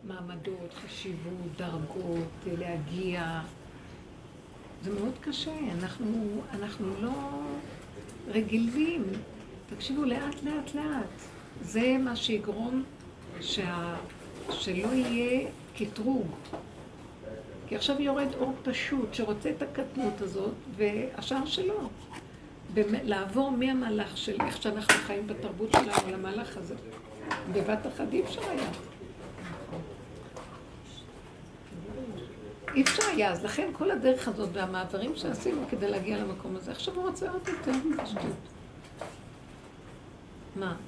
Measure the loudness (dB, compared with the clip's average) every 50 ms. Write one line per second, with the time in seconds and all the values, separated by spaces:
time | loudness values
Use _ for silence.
0 | -8 -8 -8 -8 -8 -8 -8 -6 -4 -4 -4 -4 -6 -8 -10 -10 -12 -10 -10 -8
1 | -6 -4 -4 -4 -4 -6 -6 -4 -6 -6 -4 -4 -4 -2 -2 -2 -2 -2 -2 -2
2 | 0 0 0 0 0 -2 -6 -6 -4 -2 -2 -2 -2 -2 -2 -2 -2 -2 -2 0
3 | 0 0 2 0 0 0 0 -2 -4 -6 -10 -12 -14 -14 -14 -14 -14 -14 -14 -14
4 | -14 -16 -16 -16 -16 -16 -16 -16 -16 -16 -16 -16 -14 -14 -12 -8 -4 -2 0 0
5 | 0 0 -2 -2 -4 -4 -4 -2 -2 -4 -2 -2 -2 0 0 0 -2 -2 -2 -2
6 | 0 0 2 2 2 0 0 -2 -4 -4 -4 -4 -4 -4 -2 -2 -2 -2 0 0
7 | 0 0 0 0 -2 -2 -2 -2 -4 -4 -4 -4 -6 -8 -10 -10 -12 -12 -12 -12
8 | -12 -12 -12 -10 -6 2 4 4 4 6 6 6 6 6 6 6 4 4 4 2
9 | 2 2 0 -2 -4 -8 -10 -12 -12 -12 -12 -14 -10 -10 -8 -6 -2 0 2 4
10 | 4 4 4 2 0 -2 -4 -2 -2 -2 0 0 -2 -2 -4 -2 0 0 0 0
11 | -2 -2 -6 -10 -12 -12 -12 -14 -14 -14 -12 -8 -8 0 2 4 6 6 6 6
12 | 4 2 2 0 2 2 2 2 2 0 0 0 0 2 2 2 0 0 -6 -14
13 | -14 -14 -14 -14 -14 -12 -8 -6 -4 -2 0 0 0 0 0 0 0 0 -2 -4
14 | -6 -8 -10 -12 -12 -12 -10 -8 -6 -4 -2 -2 0 0 0 2 2 4 4 4
15 | 4 4 4 4 4 6 4 4 4 0 -4 -8 -14 -12 -4 -2 -2 -2 -2 0
16 | 2 4 4 4 2 0 -2 -6 -8 -8 -8 -8 -8 -10 -12 -14 -14 -14 -14 -14
17 | -14 -14 -14 -12 -10 -10 -8 -8 -10 -10 -12 -10 -6 -4 -2 0 2 2 4 4
18 | 4 4 4 4 2 2 2 2 0 0 0 0 0 0 0 0 2 2 2 2
19 | 2 2 2 0 2 2 0 0 2 0 0 0 -2 -2 0 -2 -2 -2 0 2
20 | 2 2 2 0 -2 -2 0 0 0 0 -2 -4 -8 -8 2 4 4 4 4 2
21 | 0 -2 -2 -4 -2 0 2 2 2 2 2 2 2 2 2 2 0 -4 -6 -10
22 | -12 -12 -12 -12 -12 -12 -14 -14 -14 -14 -14 -14 -10 2 4 6 6 6 6 2
23 | 4 2 2 2 2 2 4 4 4 6 6 4 6 6 6 4 4 4 2 2
24 | 2 0 -2 -4 -2 -2 2 2 2 0 0 0 0 2 2 2 6 6 6 6
25 | 6 0 -2 -2 0 -2 -2 -2 -2 -4 -2 0 4 8 8 8 8 8 4 4
26 | 4 4 -2 -2 -2 -2 -2 -2 -4 -4 -6 -8 -6 -6 -8 -8 -8 -10 -12 -12
27 | -12 -12 -12 -8 -2 -2 -2 -2 -2 2 2 4 4 4 4 2 2 -2 -2 -2
28 | 0 2 4 4 4 4 0 -2 -2 0 0 0 0 0 -2 -6 -8 -10 -12 -12
29 | -12 -12 -10 -10 -12 -10 -10 -8 -8 -8 -8 -8 -8 -6 -6 -6 -6 -8 -10 -12
30 | -12 -12 -12 -12 -12 -12 -12 -12 -12 -12 -12 -14 -14 -14 -14 -14 -14 -14 -14 -14
31 | -14 -14 -14 -14 -14 -14 -14 -14 -14 -14 -14 -16 -14 -12 -10 -10 -8 -6 -6 -6
32 | -6 -6 -6 -6 -8 -8 -10 -10 -10 -10 -10 -8 -8 2 6 8 8 8 8 8
33 | 6 6 6 6 6 6 4 4 0 0 2 2 0 0 0 2 4 4 4 8
34 | 8 8 8 8 4 0 0 0 0 0 2 0 0 0 0 0 0 0 0 0
35 | 0 0 -2 0 0 -2 -2 2 2 2 2 2 0 0 0 2 2 2 2 2
36 | 2 2 0 0 0 0 -2 -4 -4 -4 -4 -4 -4 -6 -6 -2 -4 -2 0 0
37 | 0 0 0 0 -2 0 0 -2 0 -2 -2 0 2 2 2 4 4 2 2 2
38 | 0 -2 -2 -2 0 -2 -2 -4 -8 -12 -14 -14 -14 -14 -14 -16 -16 -14 -12 -10
39 | -10 -10 -10 -12 -14 -16 -16 -16 -16 -16 -16 -16 -16 -16 -16 -16 -16 -16 -16 -14
40 | -16 -16 -16 -16 -16 -16 -16 -14 -14 -8 -4 -2 -2 -2 -2 -4 -8